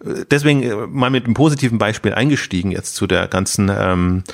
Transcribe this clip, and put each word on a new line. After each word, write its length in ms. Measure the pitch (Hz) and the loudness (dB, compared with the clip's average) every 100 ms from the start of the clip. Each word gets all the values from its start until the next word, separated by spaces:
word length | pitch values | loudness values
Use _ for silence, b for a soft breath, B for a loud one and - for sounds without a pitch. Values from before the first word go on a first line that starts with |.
äh, 200 | - - - | -10 -10 -2
deswegen, 320 | 143 147 143 | 0 2 2
äh, 120 | 123 104 113 | 0 -4 -6
mal 240 | - 123 | -2 0
mit 140 | 131 | 0
einem 100 | 120 | 0
positiven 440 | 110 156 143 127 110 | 2 2 2 0 2
Beispiel 360 | 107 104 104 | 0 0 -2
eingestiegen 560 | 101 139 143 - 92 95 | 0 0 0 -2 -2 -2
jetzt 240 | 90 - | -4 -6
zu 120 | - 95 | -4 0
der 200 | 90 92 | 0 0
ganzen, 420 | 92 98 - 98 | -2 0 0 2
ähm, 500 | 98 92 90 90 92 - | 2 0 2 2 0 -4